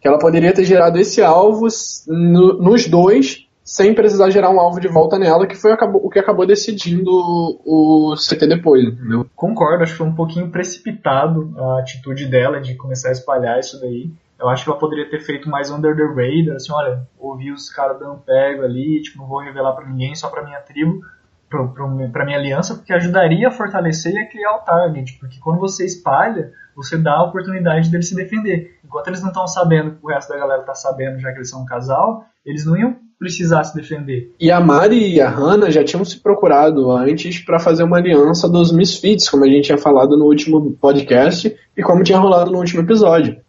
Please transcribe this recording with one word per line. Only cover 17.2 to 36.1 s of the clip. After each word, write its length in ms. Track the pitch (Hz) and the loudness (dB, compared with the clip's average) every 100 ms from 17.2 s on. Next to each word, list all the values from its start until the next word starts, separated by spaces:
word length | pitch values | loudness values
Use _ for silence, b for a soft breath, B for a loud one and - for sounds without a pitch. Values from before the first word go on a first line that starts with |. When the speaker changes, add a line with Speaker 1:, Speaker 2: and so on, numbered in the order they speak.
| 135 131 135 | -14 -12 -12
Speaker 2:
os 180 | 143 - | -14 -16
caras 300 | - 139 135 | -6 -6 -6
dando 180 | 143 139 - | -12 -16 -2
pego 380 | 131 139 139 | 0 0 -2
ali, 360 | 131 123 143 151 | -6 -4 -4 -4
tipo, 160 | 151 139 | -6 -18
não 80 | 135 | -12
vou 120 | 139 | -12
revelar 340 | 143 135 135 | -12 -6 -6
pra 140 | 131 135 | -6 -10
ninguém, 280 | 131 131 156 | -8 -8 -8
só 140 | 147 | -12
pra 140 | 156 | -12
minha 160 | 143 143 | -14 -16
tribo, 380 | - 135 160 190 B B _ _ _ | -16 -4 -4 -4 B B _ _ _
pro, 200 | 147 127 | -8 -8
pro, 420 | 127 135 135 131 | -8 -8 -6 -8
pra 140 | 117 143 | -6 -4
minha 140 | 143 | -4
aliança, 340 | 139 139 175 | -4 -4 -6
porque 180 | - _ | -8 _
ajudaria 580 | 180 175 185 170 165 247 | -2 0 0 2 2 0
a 20 | |
fortalecer 600 | 240 208 196 170 160 170 | -2 -6 -4 -4 -4 -4
e 60 | 202 | -6
a 100 | 220 | -6
criar 280 | 220 208 214 | -6 -4 -4
o 100 | - | 0
target, 500 | 170 175 147 127 - | 0 0 -4 -12 -14
porque 180 | 131 - | -20 -12
quando 200 | 160 170 | -4 -4
você 260 | 190 190 180 | -4 -6 -8
espalha, 680 | - - 139 208 208 139 b b - | -6 -2 0 0 -4 -10 b b -20
você 220 | 131 165 | -8 -2
dá 160 | 156 147 | 0 0
a 60 | |
oportunidade 680 | 175 185 185 190 170 160 165 | 0 -4 -8 -4 -2 0 0
dele 100 | 170 | -2
se 140 | 175 185 | -4 -8
defender. 640 | 190 220 208 170 - _ | -6 -6 -4 -6 -6 _
Enquanto 260 | 143 147 - | _ -12 -10
eles 120 | 180 | -8
não 100 | 190 | -8
tão 140 | 185 180 | -6 -6
sabendo, 520 | 185 170 160 156 156 | -2 2 2 0 -10
o 60 | 151 | -8
resto 220 | 143 - | -8 -6
da 100 | 143 | -8
galera 240 | 139 135 | -4 -4
tá 100 | - | -6
sabendo, 460 | 139 139 131 135 131 | -8 -6 -6 -6 -8
já 120 | 131 | -10
que 60 | 131 | -10
eles 120 | 127 | -14
são 120 | 131 | -14
um 40 | 127 | -10
casal, 600 | 123 127 135 202 220 _ _ | -10 -4 -2 -2 -4 _ _
eles 220 | - 151 151 | -12 -8 -2
não 100 | 175 | 0
iam 200 | 240 247 _ _ | 0 -4 _ _
precisar 440 | 180 170 170 160 | -12 -6 0 0
se 120 | 160 156 | 0 -8
defender. 580 | - 156 139 127 120 _ | -10 -12 -8 -8 -10 _
Speaker 1:
E 100 | 165 | 2
a 100 | 175 | 4
Mari 540 | 170 147 196 240 208 | 6 6 4 4 4
e 80 | 170 | 2
a 80 | 127 | 2
Hannah 400 | 110 143 208 202 | 2 2 2 4
já 140 | 156 | 2
tinham 200 | 147 180 | 2 -2
se 160 | 190 | -6